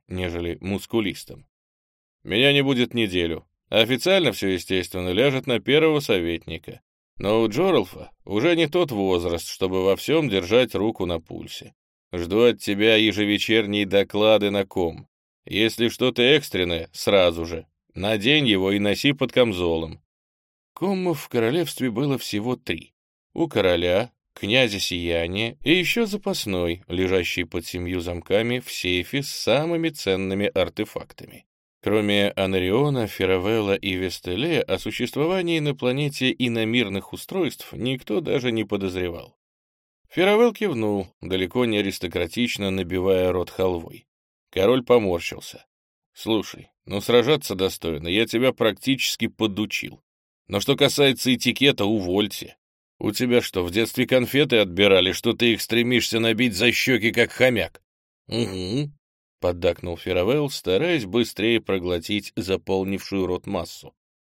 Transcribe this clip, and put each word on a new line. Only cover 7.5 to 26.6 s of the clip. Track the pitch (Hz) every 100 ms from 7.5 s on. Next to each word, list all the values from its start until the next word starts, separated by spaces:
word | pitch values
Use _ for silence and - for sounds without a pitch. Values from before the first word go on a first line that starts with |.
| 107 190 156 95 - - -
уже | - 101 147 170
не | 156
тот | 175 165
возраст, | 110 95 90 87 85 -
чтобы | - 95 92
во | 92
всём | 95 - 151 151
держать | 95 87 117 120
руку | 95 104 110 87
на | 85
пульсе. | - 82 - - - _ _ _ _
Жду | 87 85 101
от | 120 107
тебя | - 101 110 110
ежевечерние | 110 95 104 104 - 110 104 104 101
доклады | 98 98 101 107 110 101
на | 101
ком. | 98 - 85 80 - _ _ _
Если | - 98 110 - 120
что-то | - 127 120
экстренное, | 123 151 143 95 90 82 82
сразу | - - 101 90 85 82
же. | 82 - _ _
Надень | - 98 110 104 151 135
его | 98 95
и | 101
носи | 101 98 139
под | 143 123
камзолом». | - 120 92 87 82 80 82 _ _ _ _ _ _ _
Коммов | - 180 190 180 156
в | -
королевстве | 123 113 151 165 - 131
было | 107 143 127
всего | - 104 117 123
три. | - 110 - _ _ _ _
У | - 160
короля, | 117 95 87 87 90 120 _ _
князя | - 98 120 123 101
Сияния | - 90 85 85 85 95 117 -
и | -
ещё | 180 175 - 226
запасной, | 208 202 190 - 92